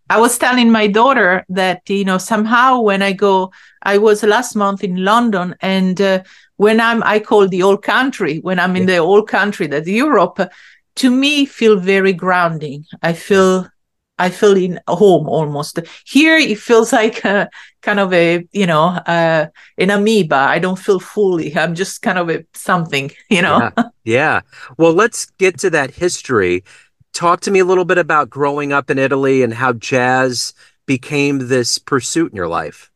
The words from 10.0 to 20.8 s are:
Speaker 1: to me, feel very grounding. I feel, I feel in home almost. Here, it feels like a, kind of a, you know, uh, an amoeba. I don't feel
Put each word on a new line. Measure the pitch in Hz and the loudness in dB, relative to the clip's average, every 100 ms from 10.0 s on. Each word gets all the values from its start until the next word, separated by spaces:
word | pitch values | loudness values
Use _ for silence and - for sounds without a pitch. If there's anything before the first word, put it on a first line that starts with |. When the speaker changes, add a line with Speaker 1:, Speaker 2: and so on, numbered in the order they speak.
| 302 220 185 - 185 - - _ _ - | 0 2 0 -2 -8 -10 -20 _ _ -2
Speaker 1:
to | 262 | 0
me, | 254 277 294 277 | 2 0 0 -2
feel | - 226 208 | 0 2 2
very | 180 196 190 | 2 2 2
grounding. | 180 180 180 170 160 151 143 156 - | 0 0 0 0 -4 -10 -14 -16 -6
I | 165 | -4
feel, | 165 - 196 190 185 180 _ _ _ _ - | -4 0 2 2 0 -4 _ _ _ _ -4
I | 180 | -4
feel | 180 208 196 | 2 2 2
in | 180 170 - | 0 -6 -6
home | 170 208 165 151 | 2 4 4 2
almost. | 156 151 143 156 - 165 - | -2 -4 -6 -8 -10 -12 -14
Here, | - 269 320 320 | -2 2 4 4
it | 277 208 | 0 -2
feels | - 233 226 | 2 2 4
like | 254 220 - | 2 0 -2
a, | 208 196 170 - - _ | -2 -2 -2 -8 -20 _
kind | - 202 | -2 0
of | 190 | 2
a, | 180 170 170 175 | 2 2 0 -4
you | 202 185 | -4 0
know, | 156 170 175 - | 2 0 -2 -2
uh, | 170 165 160 160 _ - - | 0 0 0 -2 _ -12 -4
an | 185 | 0
amoeba. | 202 208 220 160 139 | 0 2 0 2 2
I | 139 160 | 2 0
don't | 185 | -2
feel | 185 | -4